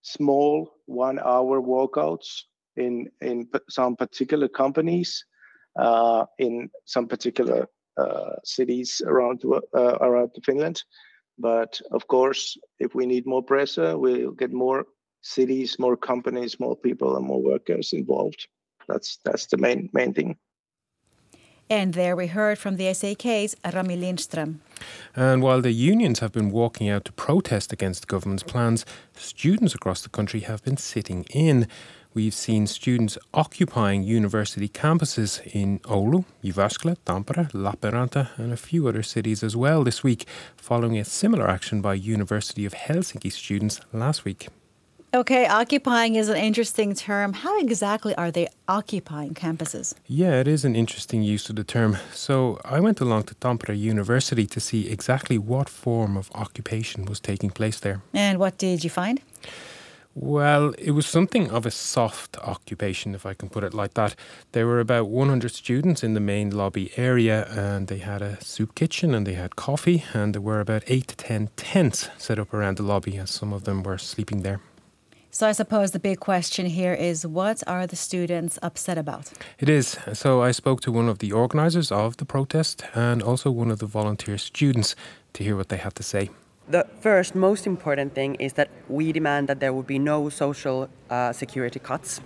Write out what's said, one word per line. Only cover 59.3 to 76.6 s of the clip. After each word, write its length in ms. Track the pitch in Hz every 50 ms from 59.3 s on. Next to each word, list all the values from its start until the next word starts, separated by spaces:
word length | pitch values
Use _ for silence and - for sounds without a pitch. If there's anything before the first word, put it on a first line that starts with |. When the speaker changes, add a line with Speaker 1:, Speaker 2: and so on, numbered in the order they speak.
| - - - - - - - - - - - - - - - _ _
Speaker 3:
Well, 600 | 139 131 135 147 147 143 147 147 147 147 147 - -
it 140 | - 160
was 140 | 147 151 147
something 440 | - - 165 185 185 - 240 180 127
of 160 | 107 120 113
a 60 | 117
soft 640 | - - - - - 135 117 110 - - - - - -
occupation, 760 | - - 95 - _ - 104 - 107 98 92 - - 107 98
if 120 | 95 -
I 80 | 98 98
can 140 | _ - 98
put 160 | - 110 101
it 100 | 92 98
like 200 | 107 101 101 _
that. 200 | 120 107 104 - - - - - - - _
There 140 | - 117 117
were 140 | 117 120 120
about 280 | 117 113 123 117 113 101
one 200 | 110 127 135 139
hundred 240 | 135 127 113 120
students 520 | - - - - 123 131 151 185 165 - -
in 100 | 113 110
the 60 | 107
main 300 | 104 101 101 104 104 101
lobby 420 | 101 104 98 98 - 101 95 - -
area, 500 | - 123 127 127 123 117 110 110 110 104 104
and 380 | 107 107 101 101 101 98 98 95
they 100 | 98 98
had 240 | 92 104 101 101
a 140 | 101 101 101 -
soup 340 | - - - - 113 110 -
kitchen 380 | - 165 165 - - - 160 131
and 120 | 110 101
they 80 | 98 92
had 220 | 87 90 90 -
coffee, 480 | - - - 139 143 - 175 175 165 - -
and 220 | - 110 104 104 98
there 60 | 104
were 200 | 101 107 107 107
about 240 | 104 104 110 107 -
eight 220 | - 127 131 127 -
to 80 | -
ten 320 | - - - 117 107 107 104 _
tents 540 | - - - - 196 170 123 - - - - - -
set 200 | - - 113 104
up 160 | 104 - -
around 220 | 107 104 98 95
the 80 | 90 104
lobby, 320 | 101 101 98 95 101 98
and 120 | 98 95 -
some 240 | - - - 104
of 120 | 101 98 98
them 180 | 104 98 98
were 160 | 92 98 95 95
sleeping 440 | - - - - 104 - 104 98
there. 180 | 92 98 98 98 - - _ - _ _ _ _ _ _ _ _ _ _
Speaker 2:
So 140 | - - 220
I 60 | 214
suppose 400 | 208 - 214 - 220 214 202 190
the 80 | - 185
big 180 | - 196 190 180
question 480 | - - 190 180 170 - - -